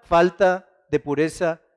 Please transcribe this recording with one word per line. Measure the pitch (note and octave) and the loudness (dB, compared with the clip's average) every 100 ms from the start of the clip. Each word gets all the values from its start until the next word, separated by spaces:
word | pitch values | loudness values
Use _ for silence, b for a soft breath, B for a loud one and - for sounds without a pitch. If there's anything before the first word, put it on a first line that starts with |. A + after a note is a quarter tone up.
falta | - E3+ F3+ - F#3+ F#3 - _ _ | -2 2 2 2 0 0 -6 _ _
de | D3 | -6
pureza | D3 C#3+ D#3+ - F3 D#3+ _ | -4 -2 -4 -2 -6 -6 _